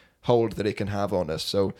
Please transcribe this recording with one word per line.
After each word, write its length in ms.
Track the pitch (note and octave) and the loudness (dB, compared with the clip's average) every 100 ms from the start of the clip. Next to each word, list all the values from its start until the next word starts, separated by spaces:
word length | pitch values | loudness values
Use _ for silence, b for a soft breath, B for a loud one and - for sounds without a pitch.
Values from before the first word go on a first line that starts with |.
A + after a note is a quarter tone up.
| b b | b b
hold 300 | - A#2+ A2+ | 2 2 2
that 140 | F2+ G2+ | 0 -2
it 80 | |
can 140 | - G2+ | -2 -4
have 240 | G2+ G2+ | -2 0
on 180 | F#2+ D#2 | 0 -2
us. 120 | D#2+ | -4
So, 280 | - G2 G2 | -2 0 0